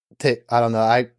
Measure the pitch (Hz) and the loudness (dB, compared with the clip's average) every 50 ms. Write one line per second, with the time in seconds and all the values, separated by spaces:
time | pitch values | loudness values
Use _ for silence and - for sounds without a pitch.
0 | _ _ _ - - 139 120 - - - 120 120 117 117 113 110 110 113 120 127 | _ _ _ -4 -2 -2 -2 -2 -4 -4 -2 0 0 0 0 -2 0 0 0 0
1 | 123 120 _ | -2 -4 _